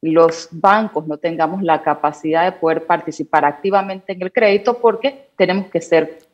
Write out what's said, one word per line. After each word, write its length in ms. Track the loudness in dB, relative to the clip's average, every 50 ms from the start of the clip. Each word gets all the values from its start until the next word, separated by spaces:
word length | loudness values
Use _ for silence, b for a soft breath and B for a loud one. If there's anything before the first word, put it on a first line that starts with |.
| -2
los 460 | 0 4 4 4 4 2 -2 -14 -16
bancos 560 | -16 0 2 2 4 4 0 -2 -4 -6 -6
no 120 | -6 -10 -6
tengamos 440 | -6 -6 -2 -2 -2 -2 -2 -4 0
la 200 | 0 0 0 0
capacidad 640 | -2 -2 0 -2 -4 -4 -4 -4 -2 0 0 0
de 60 | 0 -2
poder 340 | -2 -2 0 0 0 0
participar 580 | -2 -2 -2 -2 -8 -10 -10 -8 0 0 2 2
activamente 720 | 2 -2 0 -4 0 0 0 0 0 -8 -12 _ -12 -10
en 80 | -8 -8
el 100 | -4 _
crédito 460 | 2 2 4 2 2 0 -2 -4 2
porque 500 | 2 0 0 2 -4 -6 -6 -6 -20 _ _
tenemos 300 | _ 0 0 0 -2 -4
que 160 | -4 -6 -6 -4
ser 380 | 2 2 2 2 0 -6 -18 _ _